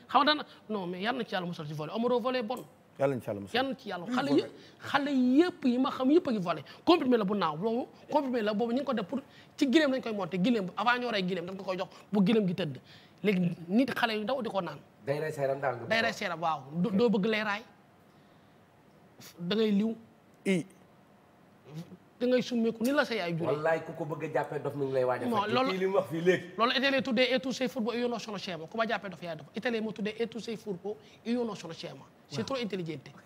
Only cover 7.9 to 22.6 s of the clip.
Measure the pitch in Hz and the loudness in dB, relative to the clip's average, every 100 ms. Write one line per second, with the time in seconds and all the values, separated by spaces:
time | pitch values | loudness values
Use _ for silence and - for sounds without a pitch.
7.9 | - - 285 277 247 214 208 233 240 277 | -10 -2 0 2 0 0 0 0 0 0
8.9 | 240 196 247 - - - - 285 277 294 | -2 -2 -6 -8 -16 -20 -2 4 6 4
9.9 | 262 233 208 185 185 202 233 180 - 220 | 2 -2 -4 -2 2 2 2 0 0 2
10.9 | 247 247 214 180 185 175 190 196 185 185 | 2 0 -2 -2 -2 -6 -8 -6 -6 -6
11.9 | - - 202 185 226 190 185 165 127 - | -10 -2 4 6 6 4 0 -4 -6 -14
12.9 | - - - 196 190 175 - 165 202 269 | -20 -20 -4 0 2 0 -2 0 2 2
13.9 | - 233 214 208 277 214 196 175 143 - | 2 0 0 -4 -4 -2 -4 -4 -8 -16
14.9 | _ - 147 156 135 135 139 139 120 113 | _ -4 -2 -4 -2 -2 0 -2 -2 -2
15.9 | 220 226 208 202 165 165 156 135 160 208 | 0 0 -2 -6 -4 -2 -4 -4 -2 0
16.9 | 190 240 208 202 214 214 202 240 - _ | 2 4 2 0 0 -2 -6 -8 -20 _
17.9 | _ _ - - - _ _ _ _ _ | _ _ -20 -20 -20 _ _ _ _ _
18.9 | - - - - - 175 208 220 202 220 | -20 -20 -20 -20 -10 -2 2 4 2 2
19.9 | 226 - _ _ - - 185 - - - | -2 -12 _ _ -6 0 0 -2 -10 -20
20.9 | - _ _ _ _ - - - 156 175 | -20 _ _ _ _ -20 -20 -18 -16 -16
21.9 | - _ - 247 254 - 240 | -18 _ -4 2 2 2 0